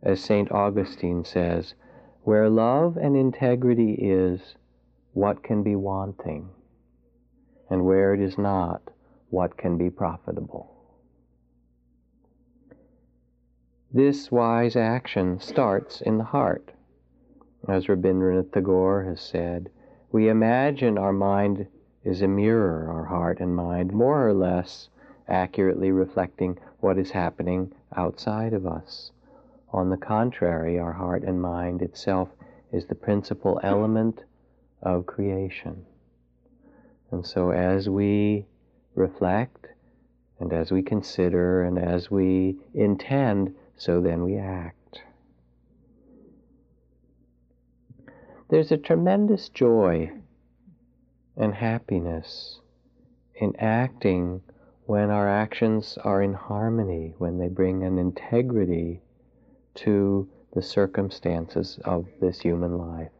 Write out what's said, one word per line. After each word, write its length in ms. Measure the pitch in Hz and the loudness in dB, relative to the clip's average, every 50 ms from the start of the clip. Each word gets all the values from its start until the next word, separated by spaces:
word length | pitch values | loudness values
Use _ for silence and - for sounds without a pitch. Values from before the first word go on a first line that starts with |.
| - | 2
As 180 | 98 98 95 | 0 0 0
Saint 300 | - - 107 104 101 - | 0 0 2 2 2 2
Augustine 720 | - 101 101 104 98 104 95 - - - - 87 87 87 85 | 2 2 2 2 2 0 -2 -2 -6 -6 -4 -2 -2 -2 -4
says, 500 | - - 90 87 85 87 85 87 - - _ _ - - - - - - _ _ | -2 -2 0 0 2 0 -2 -4 -6 -12 _ _ -20 -20 -20 -20 -20 -20 _ _
"Where 260 | - 107 107 107 110 | 2 4 4 6 6
love 480 | 110 110 113 117 127 143 165 175 170 | 4 4 4 4 4 4 2 2 0
and 200 | 160 147 147 139 | 0 0 2 2
integrity 760 | 139 135 131 123 - 139 127 123 123 127 123 123 117 117 110 107 | 4 2 2 0 0 0 2 2 2 4 2 4 4 4 2 2
is, 640 | 113 107 104 95 92 92 92 90 90 - - - _ _ _ _ _ _ _ _ _ _ _ _ | 0 0 2 2 4 4 2 0 -2 -6 -14 -20 _ _ _ _ _ _ _ _ _ _ _ _
what 300 | - 98 101 101 - _ | 0 0 0 0 -2 _
can 200 | - 113 107 101 | -2 0 0 2
be 140 | 104 104 | 2 0
wanting? 760 | 101 98 98 98 95 98 98 95 _ - 85 78 - - 92 92 _ _ _ _ _ _ _ _ _ _ _ _ _ _ _ _ _ _ _ _ _ _ _ | 0 -2 -2 -4 -4 -4 -6 -8 _ -10 -8 -8 -8 -10 -14 -20 _ _ _ _ _ _ _ _ _ _ _ _ _ _ _ _ _ _ _ _ _ _ _
And 160 | 95 92 90 | -2 0 4
where 280 | 92 95 95 98 98 101 | 4 4 6 6 4 4
it 80 | 101 | 2
is 160 | 101 95 95 | 0 -2 -2
not, 460 | - 104 101 98 95 87 85 87 - _ - - _ _ _ _ _ _ _ | -2 -2 0 0 0 0 -2 -4 -6 _ -16 -20 _ _ _ _ _ _ _
what 280 | - 92 90 85 - | -2 0 0 -2 -4
can 200 | - - 92 87 | -4 -4 -2 0
be 120 | 85 85 87 | 0 0 -2
profitable?" 840 | 87 - 101 85 82 87 _ - - - - - - - - - - _ _ _ _ _ _ _ _ _ _ _ _ _ _ _ _ _ _ _ _ _ _ _ _ _ _ _ _ _ _ _ _ _ _ _ _ _ _ _ - _ _ _ _ _ _ _ _ _ _ _ _ _ _ _ _ _ _ _ _ _ _ _ - | -2 -2 -4 -4 -4 -6 _ -8 -8 -8 -8 -10 -12 -16 -16 -16 -20 _ _ _ _ _ _ _ _ _ _ _ _ _ _ _ _ _ _ _ _ _ _ _ _ _ _ _ _ _ _ _ _ _ _ _ _ _ _ _ -20 _ _ _ _ _ _ _ _ _ _ _ _ _ _ _ _ _ _ _ _ _ _ _ 2
This 400 | 120 135 143 143 143 - - - | 4 4 4 4 0 -4 0 2
wise 420 | 120 120 117 117 117 120 120 113 | 2 4 4 4 4 2 2 2
action 640 | 127 113 113 117 131 - - - 104 92 92 90 92 | 2 2 2 2 0 -2 -2 -2 0 0 2 0 -2
starts 640 | - - - - 135 110 98 98 - - - - | -6 -4 0 2 2 4 2 2 0 -4 -14 -6
in 180 | - - 110 110 | -2 0 0 0
the 60 | 113 | 0
heart. 480 | 110 - 139 131 95 - - - - - - _ _ _ _ _ _ _ _ _ _ - - - _ _ _ - - | 0 0 0 2 2 0 -2 -6 -16 -20 -20 _ _ _ _ _ _ _ _ _ _ -20 -20 -20 _ _ _ -4 -2
As 180 | 98 95 95 | -2 -2 2
Rabindranath 680 | - 101 92 90 95 92 92 92 92 92 92 92 92 - | 2 0 2 4 2 2 4 2 2 2 2 0 0 -2
Tagore 500 | 104 92 95 92 92 92 95 98 101 95 | -2 2 2 4 4 4 4 2 0 -2
has 160 | 92 85 85 | -4 -8 -10
said, 500 | - - - 87 85 87 87 87 90 - _ - - - - - _ _ | -12 -8 -6 -4 -4 -4 -4 -6 -8 -10 _ -20 -20 -20 -20 -20 _ _
"We 180 | - 113 110 110 | 0 2 4 4
imagine 680 | 110 110 110 113 120 127 135 147 143 139 131 120 107 | 4 4 4 4 4 2 2 0 0 0 0 0 2
our 160 | 101 98 98 98 | 2 0 0 0
mind 540 | 98 98 98 98 101 101 101 101 95 101 - _ - _ _ _ _ _ | 2 2 2 2 2 2 0 0 -2 -6 -10 _ -20 _ _ _ _ _
is 200 | 107 92 92 101 | -4 -2 0 0
a 60 | 95 | 0
mirror, 600 | 98 101 104 107 113 117 104 92 82 78 80 80 | 2 2 2 4 4 4 2 2 0 -2 -4 -6
our 160 | 82 82 80 | -6 -6 -6
heart 340 | 78 92 87 85 85 90 - | -4 -4 -2 0 -2 -2 -2
and 160 | 90 90 90 | -2 -2 -2
mind, 380 | 90 87 87 87 87 90 92 98 | -2 -2 -2 -2 -2 -2 -2 0
more 340 | 107 117 131 147 151 135 | 2 2 4 4 4 2
or 60 | 113 104 | 2 2
less 560 | 98 92 90 90 90 90 - - - - - _ _ - - - - _ - | 2 2 2 0 0 -2 -4 -10 -20 -20 -20 _ _ -20 -20 -20 -20 _ -2
accurately 640 | - 92 92 87 - - 98 95 90 87 95 95 95 | -2 0 0 -2 -2 0 0 2 2 2 0 0 2
reflecting 680 | 92 92 92 - 95 92 90 - - 95 90 90 92 - - - _ | 2 0 0 0 -2 -2 -2 -2 -4 -4 -4 -4 -6 -12 -20 -14 _
what 160 | - 98 95 | 0 0 2
is 140 | 95 95 95 | 2 -2 -4
happening 640 | - 98 90 - - - 85 87 87 92 92 92 - - _ _ - | -2 -4 -4 -4 -4 -4 -4 -2 -2 -2 -2 -6 -8 -20 _ _ -6
outside 600 | - 90 87 - - - - 107 107 110 113 110 | -4 -4 -4 -4 -4 -6 -6 -4 -2 -2 -2 -2
of 120 | 101 92 | -2 -4
us. 460 | 87 82 80 80 - - - - - _ _ _ _ - - _ - _ - _ _ - | -4 -6 -6 -10 -14 -18 -18 -18 -20 _ _ _ _ -20 -20 _ -20 _ -20 _ _ -4
On 180 | 95 92 92 | -2 0 0
the 60 | 95 | -2
contrary, 840 | 92 - - 107 107 113 123 - - - 87 85 80 80 82 87 87 | -2 -2 -2 0 0 0 0 -2 -2 -2 0 0 0 -2 -2 -2 -2
our 140 | 85 85 82 | -2 -4 -6
heart 300 | 87 92 90 90 92 - | -6 -4 -4 -4 -4 -2
and 180 | 92 92 90 | -2 -2 -2
mind 420 | 90 87 87 87 87 87 87 90 90 | -2 -2 -4 -4 -4 -4 -4 -4 -6
itself 480 | 87 - - - - 98 92 92 92 - _ - - - - - _ - | -6 -8 -8 -4 -2 -2 -2 -2 -4 -8 _ -20 -20 -20 -20 -18 _ -6
is 140 | 104 - | -6 -4
the 80 | - 110 | -6 -10
principal 640 | - - - 104 101 101 - 104 - - 98 90 87 - | -8 -2 -2 0 0 0 -4 -8 -4 0 0 0 0 0
element 600 | 98 98 101 107 110 110 110 110 113 110 - - _ _ _ _ _ _ _ _ _ _ _ - | 0 0 2 2 2 2 2 0 0 -2 -4 -12 _ _ _ _ _ _ _ _ _ _ _ -4
of 240 | 92 90 87 90 | -2 -2 -2 -2
creation." 800 | - - - 101 101 98 95 95 95 - - - - - 90 87 - _ _ _ _ _ _ _ _ _ _ _ _ _ _ _ - - - - - _ _ _ _ - | -4 -6 -4 -2 -2 -2 -2 -4 -6 -8 -10 -12 -12 -12 -14 -16 -20 _ _ _ _ _ _ _ _ _ _ _ _ _ _ _ -20 -20 -20 -20 -20 _ _ _ _ -8
And 120 | 87 87 | -8 -8
so 260 | - - 92 92 90 | -4 -2 0 0 2
as 380 | 87 87 90 90 95 98 95 104 | 2 2 2 2 2 0 0 0
we 580 | 95 98 101 101 101 104 104 104 104 104 104 _ _ _ _ _ _ _ _ _ _ | 0 2 2 2 2 2 2 2 0 0 -4 _ _ _ _ _ _ _ _ _ _
reflect, 720 | - 95 95 - - 98 90 92 104 123 127 _ - _ - - _ _ _ _ _ _ _ _ _ _ _ _ _ | 0 0 0 0 0 0 0 2 0 -2 -4 _ -18 _ -20 -20 _ _ _ _ _ _ _ _ _ _ _ _ _
and 120 | 87 90 82 | -6 -4 -2
as 200 | 82 82 80 92 | -2 -2 0 0
we 100 | 95 95 | -2 0
consider, 800 | - - 104 98 - - - 92 90 85 87 87 90 90 92 90 | 0 -2 -4 -4 -4 -2 0 0 2 2 2 2 2 2 2 2
and 160 | 90 90 90 | 0 0 0
as 320 | 87 85 87 87 87 - | 0 0 -2 -2 -2 -2
we 480 | 101 98 95 92 92 92 92 95 95 92 - - - | 0 2 2 4 2 2 2 0 -2 -4 -12 -10 -2
intend, 800 | - 104 101 101 95 - - 135 139 139 123 104 101 98 92 95 - - - _ | 0 2 2 2 0 -2 -2 0 2 2 2 2 0 0 -2 -4 -10 -20 -20 _
so 240 | _ - - 87 87 | _ -2 0 2 2
then 240 | 87 90 85 85 87 | 2 2 0 0 -2
we 120 | 90 98 | -2 -2
act. 680 | 104 101 95 95 90 85 82 85 _ _ _ - - - - _ _ _ _ _ _ _ _ _ _ _ _ _ _ _ _ _ _ _ _ - - - - - _ _ _ _ _ _ _ _ _ _ _ _ _ _ _ _ _ _ _ _ _ _ _ _ _ _ _ _ _ _ _ - _ - - - - - - - - - _ | -4 -4 -6 -6 -8 -8 -10 -14 _ _ _ -20 -20 -20 -20 _ _ _ _ _ _ _ _ _ _ _ _ _ _ _ _ _ _ _ _ -20 -20 -20 -20 -20 _ _ _ _ _ _ _ _ _ _ _ _ _ _ _ _ _ _ _ _ _ _ _ _ _ _ _ _ _ _ _ -20 _ -20 -20 -20 -20 -20 -20 -20 -20 -6 _
There's 240 | 160 156 160 151 160 | 2 2 4 4 0
a 40 | |
tremendous 720 | 151 147 - 165 165 170 180 190 202 208 208 214 196 - - | -2 2 2 2 2 4 4 4 4 4 2 2 0 -2 -10
joy 600 | _ - 135 123 117 113 101 90 85 82 80 80 - - - _ _ _ _ _ _ _ _ - - _ _ _ _ _ _ _ _ _ _ _ _ | _ 2 4 6 6 6 6 4 4 2 0 -4 -8 -14 -20 _ _ _ _ _ _ _ _ -20 -20 _ _ _ _ _ _ _ _ _ _ _ _
and 180 | - 110 107 101 | -2 -2 -2 0
happiness 1080 | 104 117 113 113 117 - - 104 92 85 87 82 80 80 - - - - - - - _ _ _ _ _ _ _ _ _ _ _ _ _ _ _ | 0 -2 -2 -2 -2 -2 -2 -2 -2 -2 -2 -6 -6 -8 -10 -16 -16 -16 -18 -18 -20 _ _ _ _ _ _ _ _ _ _ _ _ _ _ _
in 180 | - 110 104 - - | -4 -4 -4 -2 0
acting 840 | 113 110 110 117 123 131 - - - 104 92 90 90 87 90 90 - _ - - - - _ _ _ | 0 0 2 2 0 -2 -4 -2 0 0 2 2 0 -2 -4 -8 -12 _ -20 -20 -20 -20 _ _ _
when 220 | - 107 104 104 104 | -2 0 0 2 2
our 200 | 104 104 101 101 | 2 2 2 2
actions 680 | 101 104 107 107 - - 120 110 110 110 104 - - - | 2 0 0 -2 -2 -2 0 2 2 0 -2 -6 -12 -8
are 220 | - 104 101 98 | -4 0 0 2
in 140 | 101 101 98 | 2 0 -2
harmony, 800 | 95 - - 101 104 110 113 117 113 107 95 87 82 80 80 80 - | -4 -8 -6 -6 -4 -2 -2 0 0 -2 -2 -4 -6 -6 -8 -8 -6
when 200 | 87 87 87 90 | -4 -4 -2 -2
they 80 | 90 | -4
bring 380 | 87 87 90 95 92 92 95 92 | -4 0 0 0 0 2 0 -2
an 120 | 92 92 | -2 0
integrity 1040 | 92 90 90 87 - - - - 117 127 127 123 110 101 87 90 82 85 85 85 87 _ _ _ _ _ _ _ _ _ _ _ _ _ _ _ | 0 0 0 -2 -4 -8 0 0 0 2 2 0 0 0 0 0 -2 -2 -6 -8 -10 _ _ _ _ _ _ _ _ _ _ _ _ _ _ _
to 560 | - - - 104 101 101 98 98 98 98 98 - - - _ - | -6 -2 0 2 2 2 2 2 0 -2 -4 -10 -20 -20 _ -6
the 100 | - 92 | -6 -6
circumstances 1160 | - - - 101 95 98 - 98 95 - - - 90 87 85 82 82 - 82 87 90 - - - | -2 0 0 0 0 0 -2 -4 -4 -6 -6 -4 -4 -2 -2 -4 -4 -4 -4 -4 -4 -8 -12 -6
of 240 | - 95 87 85 92 - - | -4 -2 -2 -4 -6 -6 -2
this 200 | - 90 - - | -2 -2 -2 -2
human 360 | - 87 85 85 87 87 87 | -2 -2 0 0 -2 -2 -4
life. 360 | 87 87 85 85 82 80 80 _ _ | -4 -6 -8 -10 -10 -12 -14 _ _